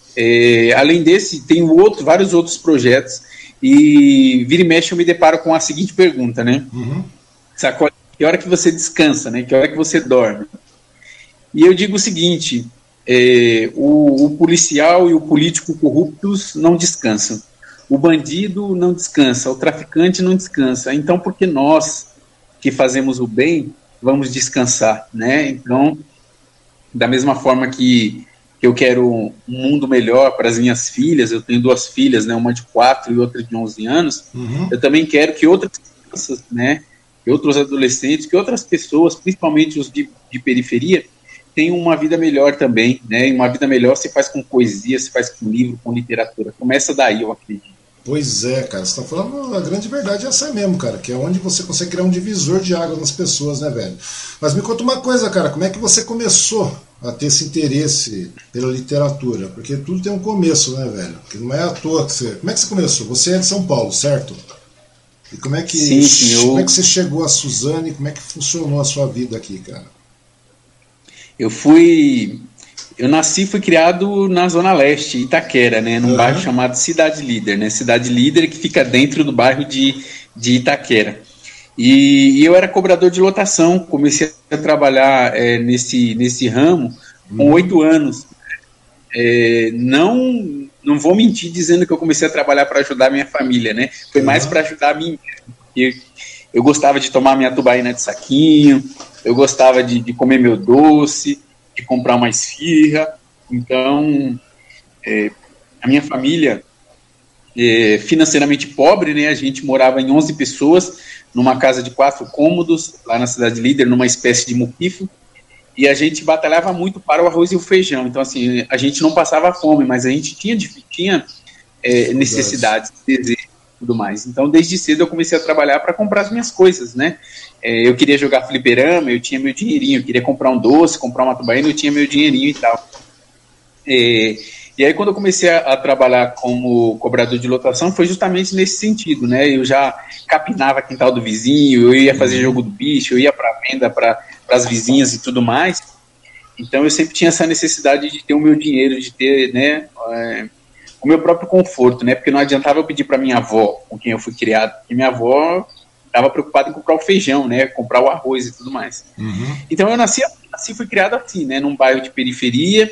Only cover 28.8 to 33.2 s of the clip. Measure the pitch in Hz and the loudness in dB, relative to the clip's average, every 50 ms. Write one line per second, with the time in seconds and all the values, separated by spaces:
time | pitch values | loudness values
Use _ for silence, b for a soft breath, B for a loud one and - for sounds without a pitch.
28.8 | 139 127 123 123 123 123 117 113 107 110 - _ _ 123 127 127 131 139 147 147 | 2 2 2 2 2 0 0 -2 -6 -8 -12 _ _ -12 -8 -4 -2 0 0 0
29.8 | 135 131 135 123 113 113 120 131 135 131 131 - 113 117 117 113 120 123 120 120 | 0 2 2 2 2 4 4 4 4 2 2 0 -2 -2 0 0 0 0 0 -2
30.8 | - - - 123 139 165 165 139 117 110 117 110 - - 120 120 120 127 123 120 | -6 -6 -4 -2 0 2 2 2 0 0 -2 -6 -4 -2 -2 0 2 2 0 0
31.8 | - - - 131 135 135 120 110 107 113 117 117 117 120 120 - - _ - - | -2 -6 -2 0 0 2 2 0 0 -2 -2 -2 -2 -2 -4 -6 -8 _ 0 2
32.8 | 123 127 135 - - 120 120 120 | 2 4 2 0 -2 -4 -2 0